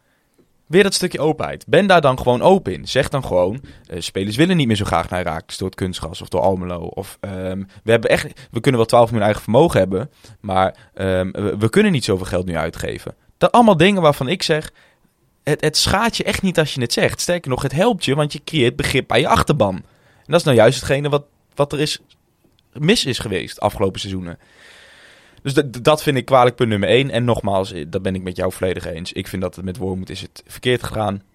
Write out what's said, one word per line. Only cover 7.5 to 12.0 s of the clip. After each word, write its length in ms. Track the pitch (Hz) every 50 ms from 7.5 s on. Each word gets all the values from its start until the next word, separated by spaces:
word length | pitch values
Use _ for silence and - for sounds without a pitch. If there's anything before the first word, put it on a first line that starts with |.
| 92 98 95 95 - - -
we 60 | 110
hebben 200 | 117 117 110 -
echt, 380 | - - - 147 - - - -
we 100 | - 117
kunnen 200 | - 147 127 113
wel 80 | 113 -
twaalf 180 | - 120 120
miljoen 180 | 110 117 110 101
eigen 180 | 107 104 - -
vermogen 360 | - 104 131 165 170 - 104
hebben, 320 | 95 95 95 92 127 - _ _ - - 110 _
maar, 500 | - 101 92 92 95 92 - - - _ _
ehm, 360 | - 95 95 92 92 92 95
we, 260 | - - 101 95 80
we 120 | 104 110 110
kunnen 240 | - 196 214 208 170
niet 120 | 123